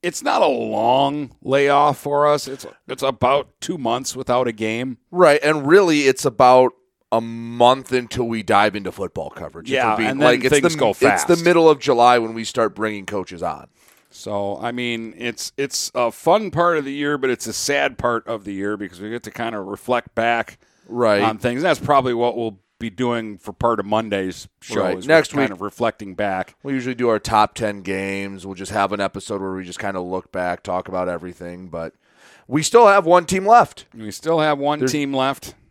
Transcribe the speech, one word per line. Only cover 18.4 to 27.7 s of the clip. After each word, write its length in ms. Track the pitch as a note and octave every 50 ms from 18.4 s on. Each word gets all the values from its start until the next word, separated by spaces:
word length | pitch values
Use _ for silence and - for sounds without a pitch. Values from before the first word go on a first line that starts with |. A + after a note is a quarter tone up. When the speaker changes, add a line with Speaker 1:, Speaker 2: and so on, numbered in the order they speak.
| G2
Speaker 1:
the 80 | G2+ G2+
year 240 | F#2+ G2 G#2 G#2+
because 240 | G2 G#2 F2+ F2+ F2
we 80 | G2+ G#2+
get 140 | A#2 A#2+ -
to 80 | G#2+
kind 240 | - - A#2+ A#2 A2
of 100 | G#2 F#2+
reflect 500 | G2 G2+ - - - B2 A#2+ - - _
back 440 | A#2 A2+ A#2 A#2+ A#2 A2 - - _ _ _ _ _ _
Speaker 2:
Right. 340 | - A2+ A#2+ A#2+ A2 G#2 G2+
Speaker 1:
on 180 | G2+ A2 A2 G#2+
things. 240 | - A#2+ A#2+ B2+ D#3+
And 20 |
that's 160 | F3+ D3+ A#2
probably 320 | - - A#2+ A#2 B2+ B2+ A#2+
what 240 | A#2 A#2+ B2 A2
we'll 220 | A#2+ A#2 A2+ G2 _ _ _ _ _
be 120 | A#2 A2+
doing 480 | F#2+ F2 B2+ A#2+ A#2+ A#2 A2+ G#2+ G#2 F#2
for 120 | _ G#2+ G2
part 260 | _ - A#2 A#2 G#2
of 80 | G2
Monday's 600 | G2+ G#2+ A2 A2+ G#2+ G2+ G2 F#2+ F#2 E2+ D2 - - _ _
show 220 | - - - - F#2+
Speaker 2:
Right. 160 | F2+ F#2 F#2
Speaker 1:
is 80 | G2
Speaker 2:
Next 260 | C3+ D#3 D#3+ D3 - -
Speaker 1:
we're 60 | C#3+
kind 100 | C#3 A2+
Speaker 2:
week, 80 | G2
Speaker 1:
of 40 | F2
reflecting 520 | G2 G2+ - - A#2+ A2+ - _ G#2+ G2 F2+
back. 420 | - G#2 G2+ F#2+ F#2 F#2 - _ _
Speaker 2:
we 120 | - C#3 C#3
usually 200 | C3 A#2+ C3 B2+
do 160 | A#2 B2 A#2+
our 80 | A2
top 380 | G#2+ - - A2+ G#2+ G#2+ G#2 _
ten 260 | - A#2+ G#2+